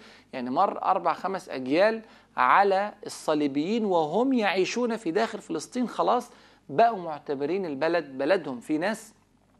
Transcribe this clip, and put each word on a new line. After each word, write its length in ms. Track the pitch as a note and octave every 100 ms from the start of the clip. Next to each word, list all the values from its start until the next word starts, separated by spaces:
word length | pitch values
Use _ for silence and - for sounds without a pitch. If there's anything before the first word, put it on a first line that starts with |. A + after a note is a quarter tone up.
| - - _
يعني 160 | C3+ B2
مر 340 | C#3 G3+ -
أربع 300 | - F#3 E3+
خمس 360 | D3 F3+ F#3+ -
أجيال 520 | C3 B2+ D#3 G#3 A3+ G#3+ - _ -
على 560 | B2+ E3 G3+ F#3+ G#3 - -
الصليبيين 800 | - - D#3 D3 C#3 D#3+ A#3 G#3+
وهم 480 | F3 D3+ F3+ C4
يعيشون 640 | B3+ G3+ F3+ F3 - A#3+ A3
في 140 | E3
داخل 300 | E3+ A3+ G#3
فلسطين، 460 | - D#3+ - B3 A#3+
خلاص 420 | - F3 A#3+ A#3+ - - _ -
بقوا 280 | C#3 A#3 A3
معتبرين 680 | E3+ D3 - C#3 C#3+ F#3+ F3+
البلد 520 | C3+ D#3+ E3+ D3 C3
بلدهم. 420 | C#3+ F#3+ D3+ B2
في 180 | - D3+
ناس 360 | F#3 A3 - _ _ _ _ _